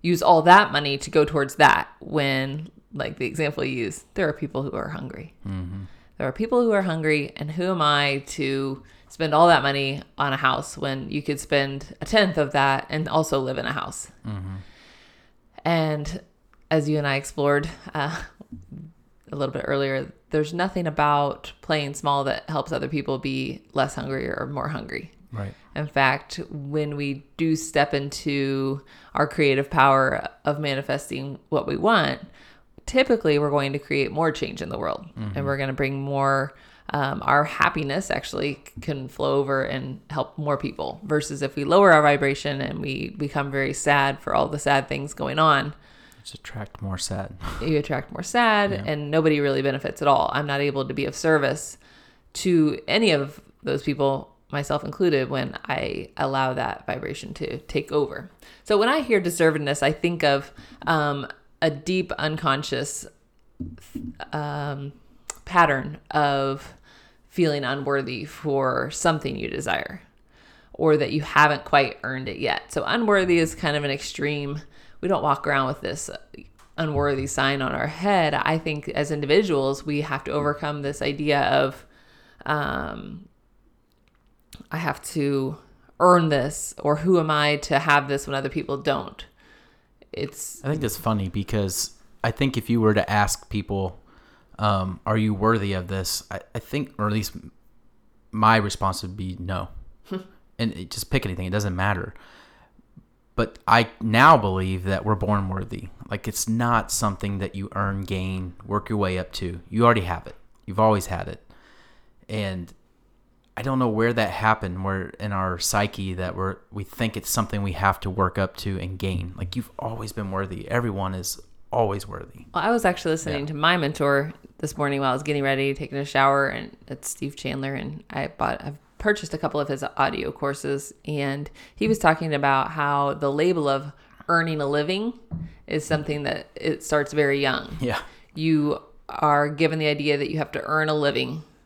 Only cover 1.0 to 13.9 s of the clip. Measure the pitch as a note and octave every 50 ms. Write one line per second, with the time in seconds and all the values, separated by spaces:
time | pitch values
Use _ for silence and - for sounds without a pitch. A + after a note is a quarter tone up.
1 | - - - D#3+ D3 D3 D#3 D3 C#3 C3+ - - D3+ C#3 - E2 - - - _
2 | - - - D#3 C#3+ C#3 C3+ C3+ C3+ C3+ C#3 D3+ D#3+ - _ - _ _ - C#3+
3 | - A#2 - - B2+ A#2+ - D3+ D#3 D3 D3 - - C3+ C3 B2+ A2+ G2+ D#3 -
4 | - _ _ - F#3 D3+ - - D3+ D3 - C3 C#3 C#3+ - - - - D#3 -
5 | C3+ C3 - - D#3+ D#3+ - _ - G2+ F#2+ F#2 F2+ F2 F#2 G2 F#2+ - - -
6 | - - _ - - C3+ - - A3 A3+ A#3+ A#3+ A#3+ A3+ G#3+ G3 F#3+ F#3 D#3+ E3
7 | D#3 D#3 D3+ D3 C#3 - - - D3 D3+ D3+ E3+ F3+ F#3 F#3 F3 D3+ D3 D3 C#3+
8 | C#3+ C#3+ C#3 C#3 C#3 - - - D3 C3+ C3+ C3+ C3+ C3+ C3+ C3+ - - - -
9 | - - - - D#3+ D#3 D3 D3+ E3+ F3 E3+ C#3+ C3+ C#3 C#3 C#3 C#3 C3+ C#3 C#3+
10 | - _ _ - C#3+ C#3+ C3+ C3 C#3 C3+ B2+ - C#3+ - - D3 C#3+ C#3 C3+ C3+
11 | - - - D3 C#3+ - C#3+ D3 - - - C#3 C#3 C#3 C#3 C#3 - - - _
12 | D3+ - A3+ A3 G3+ F#3 D#3+ D#3+ D3 C#3 - C#3+ C#3 C#3 C3+ C3+ C3 - - D#3
13 | D#3 - - D#3 D#3 - C#3+ C#3 C3 B2+ C3 - - B2 - - - -